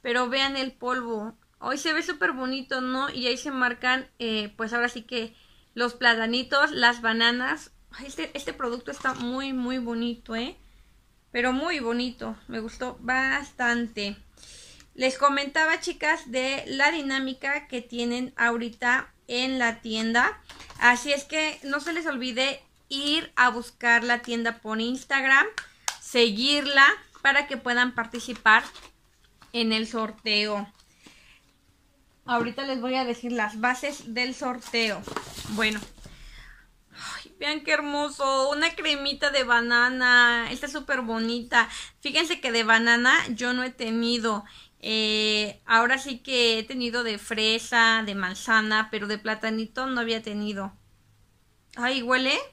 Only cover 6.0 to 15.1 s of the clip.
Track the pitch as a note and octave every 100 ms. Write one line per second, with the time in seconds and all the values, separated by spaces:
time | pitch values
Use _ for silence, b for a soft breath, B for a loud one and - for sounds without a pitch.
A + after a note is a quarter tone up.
6 | A#3+ A3+ A3+ B3 B3+ C#4 D4+ C#4 A#3+ A#3+
7 | A3+ A3+ A#3 B3 C4 D4+ - _ _ -
8 | C#4 C#4 D#4+ C#4+ - - B3 A#3+ C4 C#4+
9 | C4+ C4 A#3+ B3+ C4+ C4 B3 C4 A#3 A#3
10 | A#3+ A#3 - A3+ B3+ - b b b b
11 | _ _ _ B3 B3 C4 E4 D#4 A#3 A#3+
12 | B3+ A#3 A3+ A3 - A3+ A3+ - B3+ B3
13 | A#3 C4 C4+ C#4 C#4+ - A#3+ A#3+ A#3 G#3+
14 | G3+ G3+ - B B B B B B -
15 | B3+